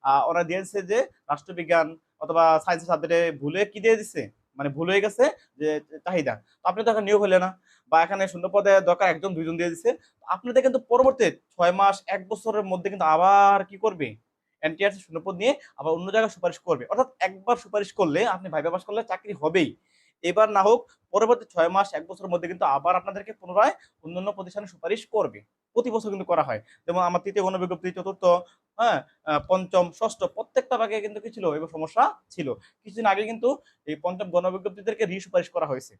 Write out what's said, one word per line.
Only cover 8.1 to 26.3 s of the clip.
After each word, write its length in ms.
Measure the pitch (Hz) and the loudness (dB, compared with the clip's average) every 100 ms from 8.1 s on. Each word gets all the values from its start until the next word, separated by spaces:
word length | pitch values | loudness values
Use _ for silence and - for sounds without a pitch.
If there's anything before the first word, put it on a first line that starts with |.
| 196 190 | 0 -4
শূন্য 200 | 175 180 | -4 0
পদে 320 | 202 202 196 | 2 6 6
দরকার 280 | 185 175 190 | 6 2 2
একজন 260 | 160 190 | 0 -4
দুইজন 220 | 165 165 165 | -4 -4 -4
দিয়ে 140 | 175 | -4
দিচ্ছে, 200 | 165 226 - _ _ - | -2 -2 -2 _ _ -8
আপনাদের 360 | 185 240 247 | -6 2 2
কিন্তু 160 | 262 254 | 2 0
পরবর্তী 520 | - 240 262 262 196 | 0 4 4 4 0
ছয় 420 | - _ _ 175 | -2 _ _ 0
মাস 300 | 180 196 196 - | 4 2 2 -4
এক 220 | 190 185 | -8 -6
বছরের 360 | 214 220 208 | -8 -4 -4
মধ্যে 240 | 190 185 196 | -4 -4 -6
কিন্তু 140 | 190 | -2
আবার 600 | 160 160 185 196 202 196 | 2 4 6 8 6 4
কি 120 | 185 196 | 0 -4
করবে, 320 | 220 180 131 107 _ _ _ _ | -4 -2 -8 -8 _ _ _ _
এনটিআরসি 380 | 156 160 202 196 | -6 0 -2 -2
শূন্যপদ 340 | - 160 175 180 | -12 -10 -8 -2
নিয়ে 160 | 220 285 - - | -2 -2 -6 -8
আবার 160 | 147 | -4
অন্য 200 | 165 185 | -2 0
জায়গায় 180 | 208 220 | 0 0
সুপারিশ 280 | - 175 165 | -2 -6 -4
করবে। 260 | - 147 120 | -4 -4 -2
অর্থাৎ 220 | 202 254 _ | -2 -2 _
একবার 380 | 185 190 190 240 | -4 -4 -2 -2
সুপারিশ 360 | - 208 196 | -2 -6 -6
করলে, 280 | - 180 151 233 | -2 0 2 0
আপনি 220 | 185 185 | -2 -6
ভাইবা 220 | 156 151 | -4 -4
পাস 140 | 180 | -4
করলে 180 | 180 208 | -6 -8
চাকরি 280 | 220 185 208 | -6 -10 -10
হবেই, 440 | 185 151 175 139 - _ _ _ _ | -4 0 0 0 -4 _ _ _ _
এবার 240 | 165 175 214 | -2 2 4
না 120 | 202 | 4
হোক 180 | 196 240 - _ _ | 4 4 2 _ _
পরবর্তী 320 | 190 220 240 | 0 2 2
ছয় 240 | 233 180 165 | 0 0 2
মাস 200 | 190 196 | 2 -2
এক 120 | 151 165 | -4 -10
বছরের 240 | 180 190 | -14 -4
মধ্যে 160 | 175 170 | -4 -4
কিন্তু 160 | 180 | -2
আবার 320 | 170 139 156 180 | 0 0 0 0
আপনাদেরকে 360 | 180 196 202 | -2 -12 -14
পুনরায় 420 | 214 180 180 233 - _ _ | -18 -4 2 2 2 _ _
অন্যান্য 300 | 156 175 190 | -12 -8 -8
প্রতিষ্ঠানে 340 | 196 180 208 208 | -8 -12 -12 -14
সুপারিশ 400 | - 165 214 - | -12 -6 -6 -2
করবে। 340 | 214 156 107 _ _ _ | -2 -2 -6 _ _ _
প্রতি 160 | 226 240 | -4 -2
বছর 180 | 220 214 | -4 -6
কিন্তু 140 | 196 | -8
করা 180 | 185 | -2